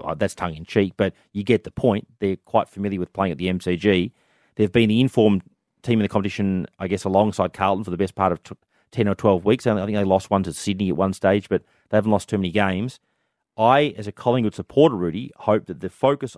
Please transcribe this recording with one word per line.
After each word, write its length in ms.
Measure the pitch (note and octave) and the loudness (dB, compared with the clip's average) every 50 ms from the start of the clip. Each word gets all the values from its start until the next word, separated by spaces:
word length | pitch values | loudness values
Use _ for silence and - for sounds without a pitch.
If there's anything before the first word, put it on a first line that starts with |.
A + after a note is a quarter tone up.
| - - | -2 -6
I, 40 | E2 | -4
that's 200 | D2+ G2+ G2 - | -4 -4 -6 -4
tongue 200 | - F2+ F2 D#2+ | -6 -8 -8 -8
in 120 | D#2 E2 | -10 -14
cheek, 260 | - - A2 G2+ F#2 - - | -2 0 0 0 0 0 -2
but 160 | G2+ F#2+ - _ _ _ | -2 -2 -2 _ _ _
you 100 | _ G2+ | _ -8
get 220 | G2+ - A#2 G#2 - | 0 0 0 0 0
the 60 | - | -6
point. 360 | - - - B2 G2+ G#2+ - _ _ _ | -8 0 0 0 0 0 -4 _ _ _
They're 160 | G#2 G2 F#2+ | -4 -4 -4
quite 320 | - _ _ - A2 - - | -6 _ _ 0 0 0 0
familiar 320 | _ G2 G2+ G2+ G2 F#2 | _ -6 -6 -4 -4 -4
with 140 | F2+ - _ | -6 -6 _
playing 180 | - G2 F#2 | -2 -2 -2
at 60 | D#2+ C2+ | -2 -4
the 100 | F2 F#2 | -2 -2
M 120 | F#2 F2+ | -2 -2
C 160 | - F2+ F2+ | -2 -4 -4
G. 360 | E2 F2 G#2 G2 F2+ F2+ - - _ _ _ _ _ _ _ _ | 2 2 2 4 4 2 -2 -6 _ _ _ _ _ _ _ _
They've 140 | - G#2+ G2 | -2 -2 2
been 200 | - A#2+ A#2 G#2+ | 4 4 4 4
the 100 | G#2+ A#2 | 4 2
informed 420 | C3 B2+ - B2 G#2+ G#2+ G2+ F#2 - - _ _ _ _ _ _ | 2 2 4 4 4 4 4 2 -2 -8 _ _ _ _ _ _
team 180 | - B2 A#2 A2 | -2 0 0 0
in 20 | |
the 60 | G2+ G2 | 0 0
competition, 580 | - G#2+ G2 G2+ - - G2+ G2 F#2+ F#2 E2 - _ _ | 0 -2 -2 -2 -4 -2 -2 -2 0 -2 -4 -8 _ _
I 80 | F#2+ F2 | -6 -4
guess, 160 | G2 F#2 - | -4 -4 -2
alongside 500 | G2 F#2+ G2 G#2+ G#2+ F#2+ - F#2 F2 - | 0 2 2 2 2 0 -2 -4 -4 -4
Carlton 280 | - F#2+ G2 G2 G2 G#2+ | -4 -2 -2 -2 -4 -6
for 60 | F#2 | -8
the 60 | F2 | -4
best 180 | E2+ G2 F#2 - | -4 -4 -4 -2
part 180 | - F#2+ F#2 | -2 0 0
of 100 | F2 D#2 | 0 -4
t-, 120 | _ - - - _ _ _ _ _ _ | _ -18 -20 -20 _ _ _ _ _ _
ten 180 | - B2+ A2 G2+ | -4 -2 -2 -2
or 60 | F#2+ | -2
twelve 320 | - - G#2+ F#2+ F2+ F2+ | 0 2 2 2 2 2
weeks. 200 | G#2 A#2+ B2 - | 0 0 2 0
I 80 | B2 G#2+ G2+ G2 | -2 -2 0 -2
think 100 | G#2+ G#2+ | -4 -2
they 80 | G#2 G2+ | -2 0
lost 240 | F#2+ F#2+ F#2+ - - | 2 0 0 2 0
one 120 | G#2 G2 | 0 0
to 100 | F#2 E2+ | 0 -2
Sydney 380 | D#2+ - - G2+ G2 F#2+ G#2 F#2 | -6 -6 -4 -4 -4 -2 -2 -2
at 60 | D#2+ D2+ | 0 0
one 160 | F#2+ F#2+ F#2+ | 0 -2 -2
stage, 340 | - - F#2+ G#2 G#2 - - | 0 0 2 2 2 0 -2
but 140 | G2 F2 - _ _ _ _ _ | -4 -4 -4 _ _ _ _ _
they 80 | - | 0
haven't 140 | G#2+ G2+ A2 | 0 2 2
lost 180 | G#2+ G2 - - | 0 0 0 -2
too 80 | - | -4
many 140 | G2 F#2+ F2+ | -2 -2 -2
games. 500 | E2 G#2 G2+ F#2+ F#2 F#2 A2 B2+ - - _ _ _ _ _ _ _ _ _ _ _ | 0 0 0 0 0 -2 -4 -6 -8 -14 _ _ _ _ _ _ _ _ _ _ _
I, 380 | - A2 A#2 C3 C#3+ D3+ C#3+ - | 0 2 4 4 4 2 0 -4
as 100 | - G2+ | -8 -12
a 60 | G#2 | -12
Collingwood 420 | - - - B2 A#2+ B2+ A2+ G#2 - | -12 -4 -2 0 0 2 0 -2 -4
supporter, 420 | - F#2 - - C#3 D3+ D#3+ B2 | -6 -12 -2 2 4 4 4 4
Rudy, 360 | F#2 F2+ E2+ D#2 G#2 B2+ C#3+ - | 0 -4 -4 -4 -6 -10 -12 -16
hope 280 | _ - - G#2+ G#2 F2+ | _ 0 0 0 0 0
that 140 | - F2+ - | -6 -12 -10
the 80 | F#2 F2+ | -10 -12
focus 480 | - _ - C3+ C#3+ C#3+ C#3 A#2+ - | -6 _ 0 0 0 0 -6 -12 -14